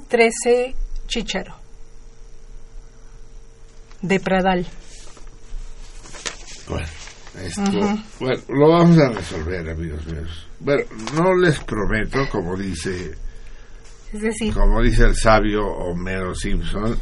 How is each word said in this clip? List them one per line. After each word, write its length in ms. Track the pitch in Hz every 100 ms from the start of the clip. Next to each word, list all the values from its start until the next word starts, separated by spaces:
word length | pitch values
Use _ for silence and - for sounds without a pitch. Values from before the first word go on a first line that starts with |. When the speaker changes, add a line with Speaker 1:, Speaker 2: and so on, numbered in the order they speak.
| -
Speaker 1:
trece 680 | 233 233 233 240 247 254 - - - -
Chícharo 460 | 240 196 190 - - - - - - - - - - - - - - - - - - - - - - - - - -
de 180 | 175 190
Pradal. 460 | 180 190 185 185 175 - - - - - - - - - - - - - - - - - - - -
Speaker 2:
Bueno, 180 | 78 78 - - - - -
esto, 200 | 196 202
Speaker 1:
Ujú. 360 | 196 196 208 214 - -
Speaker 2:
bueno, 220 | 131 117 -
lo 200 | 135 151
vamos 280 | 170 170 165
a 100 | 135
resolver, 600 | 107 87 87 78 90 80
amigos 360 | 80 82 76 76
míos. 420 | 80 - - - -
Bueno, 220 | 131 143 - 117 113
no 200 | 151 175
les 240 | 185 180 143
prometo, 680 | - 107 95 107 104 131 139
como 260 | 107 87 92
dice, 580 | 98 85 95 90 82 - - - - - - - - - -
Speaker 1:
Es 80 | -
decir, 320 | 220 - 214
Speaker 2:
como 280 | - - 107
dice 220 | 120 110
el 100 | 110 -
sabio 480 | 110 107 107 104 98
Homero 680 | 82 87 87 92 95 92
Simpson, 640 | - 110 92 85 98 110 -